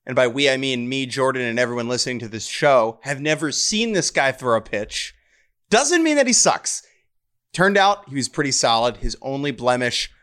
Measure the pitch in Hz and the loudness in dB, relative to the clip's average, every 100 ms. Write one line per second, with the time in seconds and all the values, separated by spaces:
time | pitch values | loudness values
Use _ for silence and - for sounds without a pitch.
0 | - 127 127 127 139 131 135 127 120 135 | -6 0 2 2 2 2 0 -2 -4 -4
1 | 131 127 131 131 120 117 123 120 117 123 | -4 -2 0 0 -2 0 -2 -2 -4 -4
2 | 135 123 113 110 - - 147 135 113 113 | -4 -6 -8 -10 -10 0 4 4 4 -2
3 | 135 139 147 151 151 - - 214 226 202 | -8 -6 -2 -2 -2 -2 -2 0 0 0
4 | - - 135 131 127 113 - 104 110 - | 0 0 0 0 0 0 0 -6 -6 -8
5 | - - _ _ _ _ - 220 285 339 | -10 -14 _ _ _ _ 0 2 4 2
6 | 320 294 254 226 180 110 - - - _ | 2 2 2 2 2 0 -2 -10 -12 _
7 | _ _ _ _ _ - 190 202 196 202 | _ _ _ _ _ 0 2 4 4 2
8 | - 139 120 - 143 127 127 117 120 107 | -4 -6 -4 -2 -2 0 2 2 2 0
9 | 117 110 135 139 143 135 123 123 123 - | -6 -6 -8 -6 -4 -4 0 0 0 -2
10 | - _ | -6 _